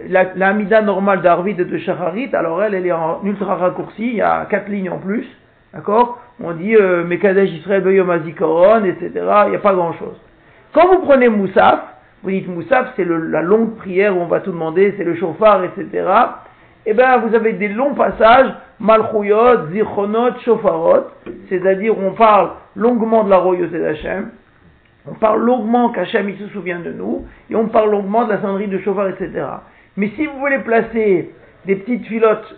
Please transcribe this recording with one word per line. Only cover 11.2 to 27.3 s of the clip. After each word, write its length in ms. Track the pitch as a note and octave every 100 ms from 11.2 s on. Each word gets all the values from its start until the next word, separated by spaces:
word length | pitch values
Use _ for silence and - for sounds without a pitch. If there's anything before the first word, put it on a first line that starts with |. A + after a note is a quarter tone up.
| B3
Moussaf, 500 | G#3 F#3 G3 F#3+ - - - _ _
vous 80 | F#3
dites 160 | F#3+ E3+
Moussaf, 460 | F3 E3 C4 - -
c'est 100 | E3+
le, 240 | E3 D#3+
la 140 | D#3
longue 320 | E3 A3 A3+ -
prière 420 | F#3+ F3+ G#3 F3+
où 20 |
on 60 | E3+
va 140 | E3+
tout 120 | G3
demander, 440 | E3+ D#3+ D#3+ G3+ F#3+
c'est 60 |
le 120 | E3+ E3
shofar, 480 | F3+ D#3 G#3+ G3
et 60 | F3+ -
cetera, 680 | D#3+ F2 B2 G3+ - - - _ - _ -
eh 60 |
ben, 240 | G#3+ C4 B3
vous 180 | A3 A3+
avez 180 | G#3+
des 140 | F3+ G#3
longs 260 | G#3 C#4+
passages, 580 | - - - A3 B3+ B3+ - - _
Malchuyot, 880 | G3 A3 A3 G#3+ G3+ G#3+ B3 A3+ D#3
Zichronot, 680 | F#3+ G#3 - G3+ A3 B3 A#3+
Shofarot, 640 | B3 A3 F#3+ E3 F3 - - - - - -
c'est-à-dire 480 | F3+ F#3 F#3+ A3 F#3
on 120 | F#3+
parle 400 | F#3+ A3+ G#3 E3+ - - G3
longuement 480 | A3+ A#3+ A3+ A3+
de 60 | G3+
la 80 | F#3+
royauté 400 | F3+ F3+ E3+ E3
d'Hachem, 520 | D#3+ D3+ E3+ F3+ A3+ - _ _ _ _ _ _ -
on 40 |
parle 280 | - G#3+ A3
longuement 480 | A3+ B3 G#3+ A#3+ A#3
qu'Hachem, 400 | A#3 F3+ A3+ G3+
il 80 | F#3+
se 100 | G3+
souvient 320 | G3+ F3 F3
de 120 | E3
nous, 340 | E3 G3 C4 -